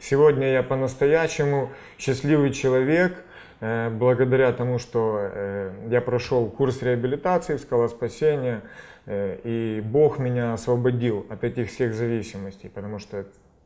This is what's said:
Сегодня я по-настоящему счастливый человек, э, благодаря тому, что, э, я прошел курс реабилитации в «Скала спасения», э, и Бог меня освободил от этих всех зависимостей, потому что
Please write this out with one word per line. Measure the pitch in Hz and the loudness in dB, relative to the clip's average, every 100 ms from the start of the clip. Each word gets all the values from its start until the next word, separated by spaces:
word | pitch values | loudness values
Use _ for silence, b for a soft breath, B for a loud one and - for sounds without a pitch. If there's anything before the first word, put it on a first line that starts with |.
Сегодня | - 139 151 135 135 | -2 6 6 6 2
я | 131 | 2
по-настоящему | 127 135 131 131 143 160 160 - 143 143 120 B B - | 0 -2 -2 0 4 4 2 0 0 0 -2 B B -8
счастливый | - 123 143 151 139 | -4 -2 2 4 4
человек, | 131 135 131 131 160 180 180 - B B - | 2 2 2 4 4 2 0 -14 B B -10
э, | 110 113 117 | -4 -2 -2
благодаря | 110 123 123 127 131 127 | 2 2 4 4 4 4
тому, | 120 123 120 | 2 -2 -2
что, | - 117 110 104 | -2 -2 0 0
э, | 98 - 98 101 95 98 110 | -4 -4 -6 -6 -8 -10 -2
я | 120 | 0
прошел | 120 120 - 131 110 | 0 -2 0 0 0
курс | - 131 123 | 0 0 0
реабилитации | 123 123 127 143 180 180 175 143 | 0 0 0 -2 0 -2 -2 -6
в | |
«Скала | - 120 117 | 0 0 0
спасения», | 117 117 - 151 143 127 113 B B B B - | -2 -8 0 0 0 -2 -6 B B B B -8
э, | 101 101 87 117 | -4 -4 -6 -6
и | 117 113 107 | -4 -2 -4
Бог | 107 135 151 147 | 0 4 4 2
меня | 127 123 120 | -2 -2 -2
освободил | 113 - 123 123 123 120 104 - | -2 0 2 2 2 0 -2 -6
от | 107 120 | -6 -6
этих | 120 104 | -4 -6
всех | - 123 | -2 -2
зависимостей, | 110 117 117 104 98 98 95 104 | 0 -2 -2 -6 -10 -12 -14 -16
потому | - 101 104 | -12 -10 -12
что | - 101 98 - _ _ | -10 -12 -12 -18 _ _